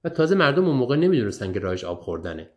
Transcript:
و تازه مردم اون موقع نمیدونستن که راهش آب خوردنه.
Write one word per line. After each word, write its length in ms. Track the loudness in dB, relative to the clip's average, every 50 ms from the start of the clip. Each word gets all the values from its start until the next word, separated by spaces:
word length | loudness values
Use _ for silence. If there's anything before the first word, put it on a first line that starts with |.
| -10
و 60 | -6
تازه 260 | 0 0 2 2 4
مردم 300 | 4 4 4 4 2 2
اون 100 | 2 2
موقع 200 | 0 0 2 2
نمیدونستن 580 | 2 4 4 4 2 2 0 -4 -4 -6 -4 -4
که 60 | -4
راهش 240 | -4 -4 -4 -4 -6
آب 180 | -8 -8 -8
خوردنه. 480 | -8 -8 -8 -6 -6 -8 -10 -10 -12 -16 _